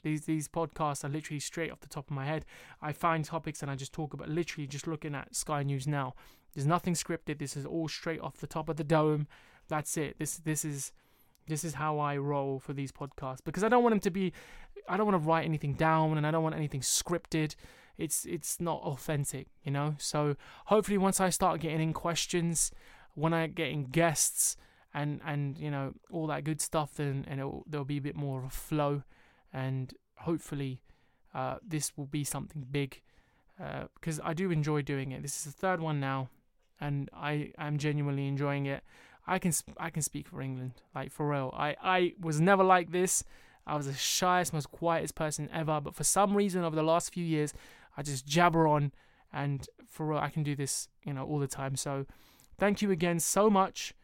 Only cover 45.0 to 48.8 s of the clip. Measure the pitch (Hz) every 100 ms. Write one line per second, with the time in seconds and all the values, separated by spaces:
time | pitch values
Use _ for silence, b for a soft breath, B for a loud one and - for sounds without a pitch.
45 | 156 - 156 147 147 165 156 151 143 -
46 | 147 190 202 202 202 180 170 156 160 165
47 | - 180 170 156 170 B B B B -
48 | 147 135 143 160 175 165 160 151